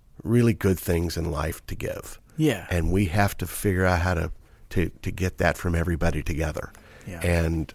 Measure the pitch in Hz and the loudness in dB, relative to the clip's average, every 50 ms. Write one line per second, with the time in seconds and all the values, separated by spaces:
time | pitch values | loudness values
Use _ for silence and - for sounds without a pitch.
0 | - - - - - 92 117 120 117 117 104 - - 98 92 - - - 87 82 | -20 -20 -18 -8 -2 2 4 4 4 4 2 2 2 2 2 2 0 0 0 2
1 | 87 85 - 85 82 80 76 76 76 80 82 - - - - - - - - - | 0 0 -2 -4 -4 -4 -2 -2 -4 -4 -6 -8 -8 -10 -8 -8 -6 -8 -8 -8
2 | - - - - - - - 151 156 147 113 90 87 - 90 85 80 82 90 98 | -12 -14 -16 -18 -20 -12 -4 0 0 2 0 0 -4 -2 -2 0 2 2 2 2
3 | 104 78 82 107 101 98 - - 90 85 - - - 104 92 90 92 90 90 85 | 2 2 2 2 2 2 0 -4 -8 -8 -6 -2 0 0 2 4 4 4 4 4
4 | 85 90 90 85 82 80 - - - _ - - - - - - 80 - - - | 2 2 0 0 -2 -4 -6 -10 -16 _ -20 -20 -12 -4 -2 0 0 0 -2 -6
5 | - 95 - - 92 92 - - 87 82 76 - - 90 82 82 82 87 85 76 | -8 -6 -4 -2 -2 -2 0 0 0 0 0 0 0 0 0 0 0 0 0 2
6 | 82 85 78 78 - - - 73 80 76 73 - - - - - - - - - | 2 2 0 0 -2 -4 -2 -2 -2 -4 -4 -6 -8 -10 -12 -18 -20 -20 -20 -18
7 | - - 90 85 82 87 87 85 82 82 82 80 78 - - | -16 -14 -8 -4 0 2 2 2 2 2 0 -2 -4 -6 -8